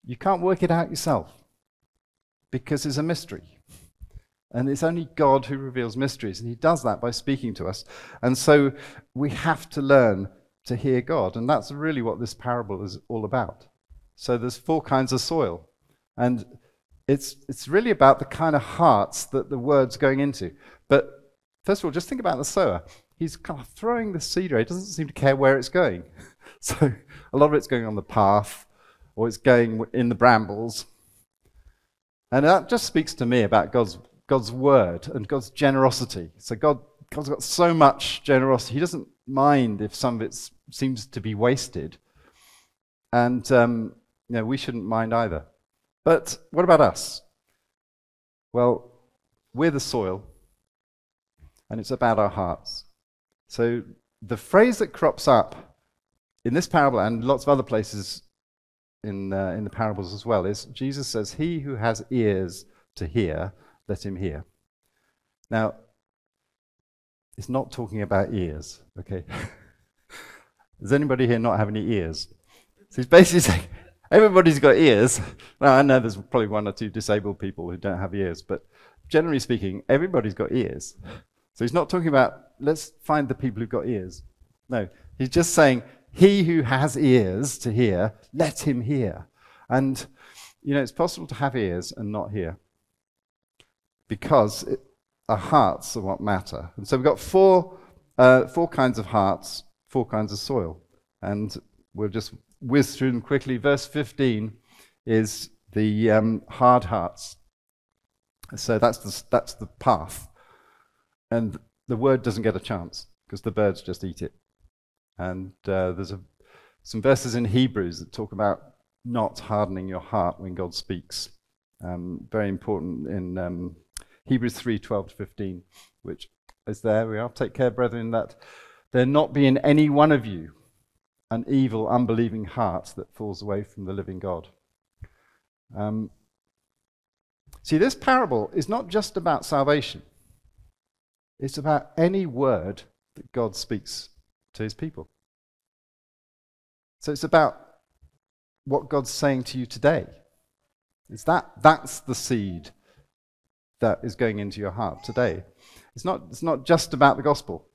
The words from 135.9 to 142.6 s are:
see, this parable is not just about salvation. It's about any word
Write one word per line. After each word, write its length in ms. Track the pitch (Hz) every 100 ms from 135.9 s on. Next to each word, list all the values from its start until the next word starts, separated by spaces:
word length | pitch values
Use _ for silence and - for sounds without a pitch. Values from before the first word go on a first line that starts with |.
| 110 107 _ _ _ _ _ _ _ _ _ _ _ _ _ _ -
see, 140 | - 156
this 180 | 247
parable 560 | - - 262 208 120 104
is 160 | 196 151
not 200 | 233 180
just 280 | 202 202 190
about 280 | 170 147
salvation. 580 | - 147 139 147 - - - _ _ _ _ _ _ _ _ _ _ _ _ _
It's 180 | 135 151
about 320 | 147 147 - -
any 300 | 170 190 175
word 560 | 120 139 104